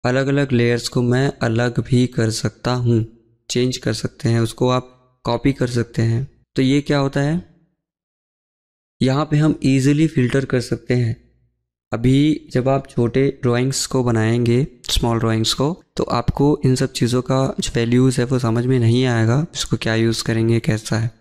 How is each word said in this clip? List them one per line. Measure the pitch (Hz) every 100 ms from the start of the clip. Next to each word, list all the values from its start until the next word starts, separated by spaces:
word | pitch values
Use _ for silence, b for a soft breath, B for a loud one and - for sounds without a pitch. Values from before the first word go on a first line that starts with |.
अलग-अलग | 127 131 135 139 139
लेयर्स | 120 120 120 -
को | 131
मैं | 120 127 139 -
अलग | 117 113 120 117
भी | 113 127 123
कर | - 113
सकता | 110 110 - 120
हूँ, | 127 120 117 110 - _ _ -
चेंज | 123 127 127
कर | -
सकते | 110 - - 120
हैं, | 117
उसको | 113 - 127
आप | 127 - _ _ _ -
कॉपी | 117 143
कर | 135 127
सकते | 123 113 -
हैं। | 113 117 135 _ _ -
तो |
ये | 131 143
क्या | 143 143
होता | 135 143
है, | 143 170 - _ _ _ _ _ _ _ _ _ _ _ _ _ _ _
यहाँ | 127 135 156
पे | 151
हम | 156 147
ईजीली | 131 135 131 147 160
फिल्टर | 147 123 135 131
कर | 127
सकते | 117 117 -
हैं। | 123 117 - _ _ _ _ _ _ _
अभी | 117 123 135 151 151 -
जब | 127 127
आप | 135 -
छोटे | - 117 131 139 -
ड्राइंग्स | 127 120 131 135 -
को | 131
बनाएंगे, | 123 113 110 120 117 120 147 - -
स्मॉल | - 120 117
ड्राइंग्स | 113 110 110
को, | - 135 185 _ -
तो |
आपको | - 120 - - 143 151 131
इन | 127
सब | 131
चीज़ों | - 117 123
का | 123 131 135 -
जो | - 117
वैल्यूज | 117 123 131 127
है | 120
वो | 131
समझ | 123 113 123
में | 131
नहीं | 117 120 131
आएगा, | 117 110 127 165
इसको | - - 117
क्या | 113 113
यूज़ | 113 110
करेंगे, | - 113 113 117
कैसा | - 107 - 110
है। | 113 -